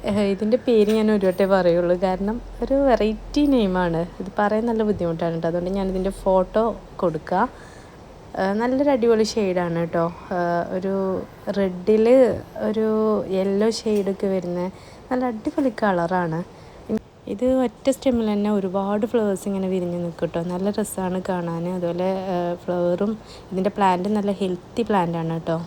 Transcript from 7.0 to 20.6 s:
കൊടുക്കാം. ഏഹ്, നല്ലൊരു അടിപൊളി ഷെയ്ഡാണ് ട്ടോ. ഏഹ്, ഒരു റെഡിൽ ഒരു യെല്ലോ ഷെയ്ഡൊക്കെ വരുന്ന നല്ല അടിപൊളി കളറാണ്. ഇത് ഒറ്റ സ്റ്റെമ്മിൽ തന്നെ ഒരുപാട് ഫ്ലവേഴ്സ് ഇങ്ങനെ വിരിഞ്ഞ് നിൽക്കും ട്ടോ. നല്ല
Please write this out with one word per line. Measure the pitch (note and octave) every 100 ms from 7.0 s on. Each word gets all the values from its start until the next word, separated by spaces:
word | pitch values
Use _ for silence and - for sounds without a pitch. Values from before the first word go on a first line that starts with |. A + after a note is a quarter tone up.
കൊടുക്കാം. | F3 D#3+ - F3+ B3 - - - - - - - - -
ഏഹ്, | F#3+ G3+
നല്ലൊരു | A#3+ C4 D4 C4+
അടിപൊളി | A#3 A3 G#3+ A#3
ഷെയ്ഡാണ് | G3 F3+ F3 E3 E3+
ട്ടോ. | E3+ E3+ E3+ - F#3
ഏഹ്, | F3 F3 - F#3
ഒരു | F#3+ G3 F#3+ F#3 - - - G3+
റെഡിൽ | G3 F3+ F3+ G#3+ A3 C4 A#3+ F#3 - - G#3+
ഒരു | A3 A3 A3 A3 G#3 G#3 F#3
യെല്ലോ | G3 G3 A3 A3
ഷെയ്ഡൊക്കെ | A3 G#3 F#3+ F#3+ G3 F#3+
വരുന്ന | F3 F3 F#3 - - - -
നല്ല | B3+ B3+
അടിപൊളി | A3 D4+ D4+ C4+ G#3+
കളറാണ്. | G#3+ F3+ E3+ F#3 E3+ D#3+ F3+ - - - - G#3+ - - -
ഇത് | G3+ B3+ C4 B3
ഒറ്റ | - - C4
സ്റ്റെമ്മിൽ | C#4 A#3+ A3
തന്നെ | G#3 G#3 G#3
ഒരുപാട് | F#3+ F#3+ G3 G#3 G#3
ഫ്ലവേഴ്സ് | A#3+ G#3 F#3+ G3+
ഇങ്ങനെ | G3 F#3+
വിരിഞ്ഞ് | F#3 F3 F3
നിൽക്കും | E3+ E3 E3+
ട്ടോ. | E3+ E3+
നല്ല | F3+